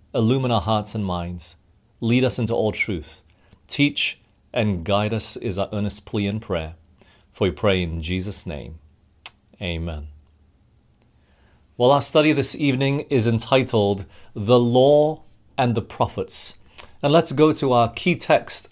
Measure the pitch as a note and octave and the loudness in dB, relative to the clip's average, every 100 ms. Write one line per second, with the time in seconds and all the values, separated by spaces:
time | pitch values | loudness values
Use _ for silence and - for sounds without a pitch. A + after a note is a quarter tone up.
0 | _ C3+ A2+ C3+ B2+ A2+ F#2+ A2 G#2 A2 | _ 0 2 2 2 0 0 -2 -2 -6
1 | G2 F2 F2 F2 - - _ _ _ - | -4 -4 -6 -8 -12 -14 _ _ _ -6
2 | A#2 B2 B2+ - A2 A2 G#2+ - - F2 | 0 2 2 0 -2 0 -2 -2 -4 -6
3 | - - _ _ _ _ - - C#3+ C#3+ | -8 -16 _ _ _ _ -6 0 0 0
4 | - - _ _ _ - G#2+ F#2 E2 G2+ | -4 -6 _ _ _ -2 0 0 0 0
5 | G#2+ A2 - - A2+ F#2 G2 G#2 G#2 - | 0 -2 -4 -6 -6 -4 -4 -4 -4 -6
6 | - A2 G2+ G#2+ - F2 D#2 E2 _ _ | -6 -4 -2 -4 -4 -4 -6 -12 _ _
7 | _ _ _ - G2 D#2+ G#2+ F#2+ E2+ E2 | _ _ _ -2 -2 0 0 0 0 -4
8 | D#2+ F#2 F#2+ - - D2 A1+ D#2 _ _ | -4 -4 -4 -8 -8 -10 -12 -16 _ _
9 | _ _ - _ _ - G2 E2 E2+ D#2 | _ _ -16 _ _ -10 -6 -6 -6 -8
10 | D2 - _ _ _ _ _ _ _ _ | -12 -18 _ _ _ _ _ _ _ _
11 | _ _ _ _ _ _ _ - B2 C#3+ | _ _ _ _ _ _ _ 2 4 4
12 | - D#3+ D#3 D3+ C3 - D3 B2+ C#3 C#3 | 4 2 4 4 0 0 0 0 0 -2
13 | - C3+ A2 A2+ - C3+ B2+ A2+ G2+ G2 | 0 0 2 0 2 0 2 2 2 0
14 | G2 - - - G#2 B2 A#2+ B2 C3+ D3 | -6 -18 -14 -6 2 4 4 4 6 6
15 | D3+ D#3 - _ _ - B2 A2 - - | 4 -2 -12 _ _ -2 0 0 -4 -4
16 | A#2 - - - - - - - - - | -4 -4 -6 -4 -4 -6 -18 -18 -18 -6
17 | C#3+ D#3+ D#3+ C#3 D#3 D3+ C#3 B2 A#2 - | 2 2 2 4 4 4 2 4 2 0
18 | F#3 E3+ - D3+ - - - | -2 0 2 0 0 -6 -8